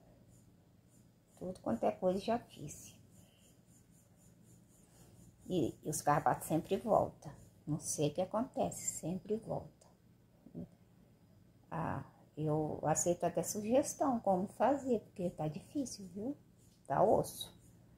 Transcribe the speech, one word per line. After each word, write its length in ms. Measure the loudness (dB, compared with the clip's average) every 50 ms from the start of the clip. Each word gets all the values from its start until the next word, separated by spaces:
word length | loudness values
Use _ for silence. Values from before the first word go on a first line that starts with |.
| -20 -20 -20 -20 -20 -20 -20 -20 -20 -20 -20 -20 _ -20 -20 -20 _ _ _ -20 -20 -20 _ _ _ _ -14 -10
Tudo 220 | -8 -8 -8 -6
quanto 240 | -4 -2 0 2 2
é 80 | 0
coisa 260 | 2 2 2 2 2 2
já 180 | 0 -2 -2
fiz. 600 | -2 -4 -8 -16 -14 -12 -12 -12 -14 -16 -18 -20 -20 -20 -20 -20 -20 -20 -20 _ -20 -20 -20 -20 -20 _ -20 -20 -20 -20 -20 -20 -20 -20 _ -20 -20 -20 -20 -20 -20 -20 -20 -20 -20 -20 -20 -20 -20 -20 -20 -20 -20 -20 -20 -20 -20 -20 -20 -20 -16 -6 -2
E, 300 | 0 2 2 0 -2 -4 -6
e 40 | -6
os 140 | -6 0
carrapatos 460 | 2 4 4 4 4 2 2 2 0 0
sempre 280 | 0 0 0 0 -2
voltam. 540 | -2 2 4 4 4 4 2 -2 -8 -16 -18 -16 -18 -20 -20 -20 -10 -6
Não 140 | -4 -4 -4
sei 300 | -4 -4 -2 0 0 0
o 60 | 0
que 80 | 0
acontece, 760 | -2 0 0 -2 -2 -2 -2 -2 -2 -2 -4 -6 -6 -8 -6 -6
sempre 380 | -4 -4 -4 -4 -4 -4 -4
volta. 500 | -4 -4 -4 -6 -6 -6 -10 -14 -20 -20 -20 -20 _ _ -20 -20 _ _ _ _ _ -20 -16 -14 -12 -12 -12 -14 -20 -20 -20 -20 -20 -20 -20 -20 _ -20 -20 -20 -20 -20 -20 -20 -20 -16 -10
Ah, 320 | -6 -4 -4 -4 -4 -6 -8 -10 -16 -20 -20 -12 _
eu 440 | -4 0 0 2 0 0 -2 -4 -2
aceito 420 | 0 2 2 2 2 2 2 2 0
até 180 | -2 0 -2
sugestão 760 | -2 -2 -4 -4 0 2 4 4 4 2 0 -2 0 0 0 2
como 280 | 2 2 2 2 2 -2
fazer, 520 | 0 2 2 4 4 2 2 0 0 0
porque 300 | 0 -4 -6 -4 -4 -4
tá 160 | -2 -4 -4
difícil, 640 | -4 -4 -6 -10 -6 -6 -4 -4 -4 -8 -12 -14 -12 -10
viu? 220 | -8 -6 -6 -8 -8 -12 -20 -20 -20 -20 -20 -20 -14 -4
Tá 160 | 0 4 6
osso 540 | 6 6 6 4 2 0 -4 -10 -12 -12 -16 -20 -20 -20 -20 -20 -20 -20 -20